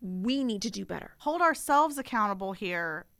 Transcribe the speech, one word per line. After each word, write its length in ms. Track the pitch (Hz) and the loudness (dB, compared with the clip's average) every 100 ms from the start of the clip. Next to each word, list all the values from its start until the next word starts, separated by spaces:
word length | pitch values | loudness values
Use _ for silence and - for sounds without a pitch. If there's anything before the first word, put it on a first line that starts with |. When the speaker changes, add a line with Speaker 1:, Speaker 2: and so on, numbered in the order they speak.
Speaker 1:
We 440 | 190 185 208 277 | -8 -2 0 0
need 180 | 254 208 | 0 -2
to 80 | 196 | -4
do 140 | 196 | -6
better. 300 | 196 175 - - | -8 -8 -10 -6
Speaker 2:
Hold 240 | 294 330 | -4 2
ourselves 560 | 339 302 - 285 311 277 | 2 2 4 4 4 0
accountable 540 | - 233 208 196 190 | -2 0 2 0 -4
here, 540 | 190 185 175 170 156 - | -4 -4 -2 -2 -6 -10